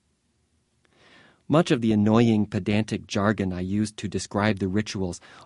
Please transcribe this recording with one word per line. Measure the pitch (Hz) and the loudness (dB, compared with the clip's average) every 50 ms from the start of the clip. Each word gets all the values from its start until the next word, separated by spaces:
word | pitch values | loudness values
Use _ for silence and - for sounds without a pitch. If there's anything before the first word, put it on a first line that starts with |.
| _ _ _ _ _ _ _ _ _ _ _ _ _ _ _ _ _ _ _ _ _ _ - - - _ _ _ _ - | _ _ _ _ _ _ _ _ _ _ _ _ _ _ _ _ _ _ _ _ _ _ -20 -20 -20 _ _ _ _ 0
Much | 135 156 175 - | 2 2 2 2
of | 165 127 | 2 0
the | 117 110 110 | 2 2 2
annoying, | 104 104 110 110 113 120 113 110 107 104 | 4 4 4 6 6 6 4 4 2 0
pedantic | - - 110 92 110 104 104 110 - 113 95 85 - | -2 -4 -4 -2 0 0 0 -2 -2 -4 -8 -8 -6
jargon | - 107 98 104 110 92 101 92 90 | -4 0 0 2 0 0 -2 -4 -4
I | 87 | -4
used | 90 92 98 104 107 107 - - | -6 -4 -2 -2 -4 -4 -6 -10
to | - 101 | -10 -8
describe | 87 98 - - - 104 101 107 107 95 | -6 -8 -8 -6 -4 -2 0 0 0 -2
the | 101 95 | -2 -2
rituals | 90 107 107 - - 107 95 90 85 - - - - - - | -2 -2 -4 -4 -6 -6 -6 -6 -8 -10 -14 -20 -20 -20 -8